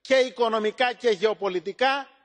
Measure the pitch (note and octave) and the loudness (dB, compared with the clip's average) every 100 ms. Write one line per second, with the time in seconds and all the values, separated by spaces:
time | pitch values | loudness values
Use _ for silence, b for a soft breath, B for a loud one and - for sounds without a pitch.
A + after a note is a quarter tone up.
0 | - C4 B3+ G3+ A#3 A3 G#3+ G#3+ B3 A#3+ | 2 2 2 0 0 0 -2 0 -2 0
1 | A#3+ G3+ G#3+ G#3 G3 F3+ E3+ F#3+ C4 C#4 | -2 0 0 -2 -4 -4 -6 -2 0 0
2 | C4+ _ | -6 _